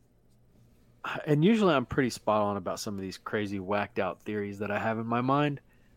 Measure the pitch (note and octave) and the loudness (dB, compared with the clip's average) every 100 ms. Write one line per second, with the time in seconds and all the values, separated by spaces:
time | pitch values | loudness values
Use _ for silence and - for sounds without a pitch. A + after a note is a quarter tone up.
0 | _ _ _ _ _ _ - _ _ _ | _ _ _ _ _ _ -20 _ _ _
1 | - - D#3 D3 F3+ A3+ F#3+ C#3 A#2+ - | -10 -6 0 4 6 6 6 4 2 0
2 | B2 - - G#2+ G2+ G2+ F#2 F#2 A2+ G2 | 0 0 0 2 2 -2 -4 -6 -8 -8
3 | F#2+ - - A2 G2+ G2 F#2 G#2 G2+ - | -8 -10 -6 -4 -2 -4 -2 -2 0 -2
4 | F#2 - - G#2+ G2+ G2+ G#2 G2+ A2 A2+ | -4 -4 -6 -6 -6 -6 -4 -2 -2 -4
5 | A2+ A#2 B2+ C#3+ D3 C#3+ - _ _ | -2 0 2 2 2 -2 -12 _ _